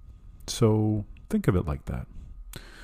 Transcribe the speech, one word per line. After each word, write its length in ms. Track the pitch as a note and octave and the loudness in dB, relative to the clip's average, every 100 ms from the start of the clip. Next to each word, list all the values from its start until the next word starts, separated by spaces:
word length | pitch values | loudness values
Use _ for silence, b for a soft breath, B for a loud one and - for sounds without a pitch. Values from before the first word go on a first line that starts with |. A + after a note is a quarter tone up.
| - - - - - | -20 -20 -20 -14 -8
So 580 | - A2+ G#2+ G#2+ G#2+ - - - | 4 6 6 4 2 -2 -10 -2
think 180 | A3 - | 0 4
of 80 | F#2+ | 4
it 100 | E2+ | 2
like 200 | C#2 - | -2 -4
that. 220 | B1 B1 - - - - - B B | -6 -8 -12 -14 -14 -14 -14 B B